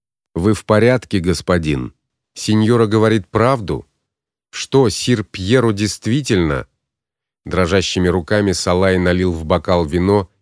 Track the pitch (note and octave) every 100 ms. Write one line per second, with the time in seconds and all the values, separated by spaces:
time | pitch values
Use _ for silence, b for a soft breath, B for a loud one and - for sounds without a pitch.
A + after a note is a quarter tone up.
0 | _ _ _ E2+ G2+ G#2+ - G#2+ A#2 B2+
1 | - G2+ E2+ E2 - F2 D#2 C2+ A#1+ -
2 | _ _ _ - - G#2+ A2 A#2+ A2 A2
3 | A2 A2 - G#2+ A#2+ C3+ F2+ C2+ - _
4 | _ _ _ _ _ - - C3+ A#2 -
5 | - A2 G#2 G2 F#2 B2+ A#2 G2+ G#2 -
6 | A2 C#3 C3+ G2+ D#2+ C2+ - _ _ _
7 | _ _ _ _ - F2 E2+ F#2+ - F#2
8 | F2+ F2+ E2 G#2 G2+ F2+ F#2+ F2+ F#2+ F#2
9 | F2+ F2+ F#2 E2 D#2 F2 F#2+ F2 D#2 E2+
10 | F#2 G2+ F#2 _